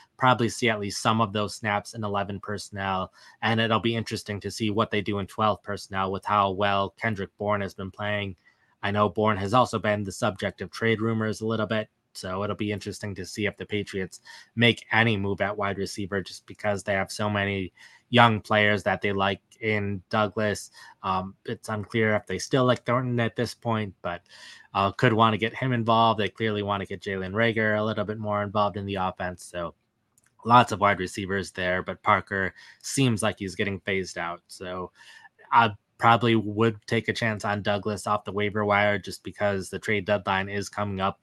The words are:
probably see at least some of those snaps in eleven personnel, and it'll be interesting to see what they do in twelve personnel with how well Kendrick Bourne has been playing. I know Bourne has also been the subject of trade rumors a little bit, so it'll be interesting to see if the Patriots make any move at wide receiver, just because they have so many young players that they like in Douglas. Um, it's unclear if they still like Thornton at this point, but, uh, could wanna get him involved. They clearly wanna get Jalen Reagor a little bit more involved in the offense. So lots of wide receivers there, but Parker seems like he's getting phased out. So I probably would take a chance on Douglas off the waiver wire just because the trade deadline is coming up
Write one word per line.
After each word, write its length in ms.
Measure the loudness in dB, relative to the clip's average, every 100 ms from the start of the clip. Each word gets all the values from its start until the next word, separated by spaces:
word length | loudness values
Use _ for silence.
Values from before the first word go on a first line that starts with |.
| -20 0
probably 320 | 4 4 2
see 180 | 0 0
at 140 | 0
least 200 | -4 -2
some 200 | 0 2
of 100 | 2
those 240 | 0 -4 -4
snaps 380 | -4 -4 -4
in 100 | -8
eleven 340 | -4 -4 -4 -8
personnel, 720 | -8 -10 -10 -6 -4 -4 -6 -12 -20 -4
and 200 | 0 0
it'll 180 | 2 2
be 160 | 0 -2
interesting 460 | -4 -6 -6 -8
to 100 | -8
see 180 | -4 -2
what 220 | 0 0
they 80 | -2
do 200 | -2 -4
in 80 | -4
twelve 360 | -2 0 0
personnel 480 | -6 -10 -6 -4 -2
with 140 | -4 0
how 260 | 2 2
well 420 | 2 2 2 0 -2
Kendrick 300 | -4 -4 -6 -4
Bourne 240 | -2 0
has 120 | -2
been 180 | -6 -10
playing. 440 | -8 -4 -4 -6 -10 _ _ _ _
I 80 | -2
know 160 | 2 2
Bourne 300 | 4 2 2
has 160 | 2
also 260 | 4 4 0
been 240 | 0 0
the 80 | -2
subject 480 | -2 -2 -2 -4 -6
of 100 | -10
trade 300 | -2 0 2
rumors 400 | 0 0 -2 -2
a 80 | -4
little 180 | -2 -2
bit, 220 | -2 -4 _ _
so 320 | -12 -6 -4
it'll 140 | -4 -2
be 160 | -4
interesting 420 | -4 -6 -8 -8 -8
to 100 | -10
see 200 | -4 -4
if 100 | -4
the 100 | -6
Patriots 540 | -6 -4 -6 -8 -10 -20 -20 -8 4
make 280 | 4 4 2
any 240 | 2 4 2
move 240 | -2 -2
at 180 | -2 -2
wide 200 | -4 -2
receiver, 440 | -6 -6 -4 -4
just 240 | -6 -12 -18
because 380 | -6 -4 -2
they 100 | -2
have 160 | -2 -2
so 200 | -4 -2
many 420 | 0 0 -2 -6 -12 -20 -20 _
young 300 | 6 6 6
players 420 | 2 4 4 4
that 180 | 0 0
they 120 | 0
like 260 | 0 0 0 _ _
in 400 | -2 0 -2 -6 -2
Douglas. 640 | 0 0 0 -2 -2 -8 -18 -20 -8
Um, 320 | -4 -2 -4 -10 -12
it's 240 | -10 -6
unclear 460 | -8 -4 0 2 2
if 100 | -2
they 140 | -6
still 260 | 0 2 4
like 180 | 2
Thornton 360 | 0 -2 0 0
at 160 | -2 -2
this 180 | -4
point, 400 | -4 -2 -2 -2 -6
but, 220 | -8 -8 -12 -20 -20 -20 -6
uh, 180 | 0 0
could 200 | 4 4
wanna 240 | 6 4 4
get 180 | -2 -2
him 180 | -2
involved. 460 | 0 4 6 6 4
They 100 | -2
clearly 340 | -2 -2 -2
wanna 240 | -2 -2 -4
get 140 | -8
Jalen 320 | -6 -4 -2
Reagor 440 | 0 2 2 0 0
a 60 |
little 220 | 0 -2 -4
bit 120 | -4
more 240 | -4 -2
involved 360 | 0 0 0 0
in 100 | -4
the 80 | -2
offense. 480 | -4 -4 -8 -8
So 320 | -12 -10 -10 -12 _ _ _ _ _ _
lots 280 | 6 6 6
of 80 | 4
wide 200 | 2 2
receivers 520 | -2 -6 -4 -4 -4
there, 320 | -4 -2 -2
but 180 | -4 -4
Parker 540 | 2 2 2 -4 -4 -6 -18 -16
seems 400 | -6 0 2 2
like 160 | -2 -2
he's 180 | -6 -4
getting 240 | -4 -4
phased 360 | -4 -4 -4 -6
out. 240 | -8 -8 _
So 440 | -14 -10 -8 -10 _ -20 -20 -20 _ 0
I 240 | 4 4 0 _ 2
probably 360 | 6 6 4 2
would 440 | 0 2 0 0 -2
take 220 | -2 -2
a 40 |
chance 320 | -2 -2 -2 -2
on 160 | -2
Douglas 460 | 0 -2 -2 -4 -2
off 180 | -2 -2
the 60 |
waiver 340 | -2 -2 0 2
wire 320 | 4 4 2
just 260 | -4 -12
because 460 | -14 -2 -2 0 -4
the 80 | -6
trade 280 | -2 -2 0
deadline 440 | 0 0 -2 -2
is 180 | -6 -6
coming 320 | -6 -4 -2
up 200 | -2 -4